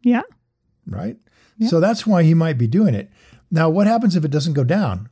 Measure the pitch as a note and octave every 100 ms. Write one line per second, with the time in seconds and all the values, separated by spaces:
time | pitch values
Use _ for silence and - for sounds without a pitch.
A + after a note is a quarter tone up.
0 | A#3+ A#3+ B4 _ _ _ _ _ - F#2
1 | F#2+ - _ _ _ - A3 E3+ F#3 A3+
2 | A3 F#3 D#3+ E3 D#3+ C3+ A#2 E3+ G#3+ G#2
3 | - _ _ - - D#3+ D#3+ E3+ G#3 A3+
4 | A3+ F3+ D#3 D3 D3+ C#3+ B2 F#3 E3+ F#2
5 | A2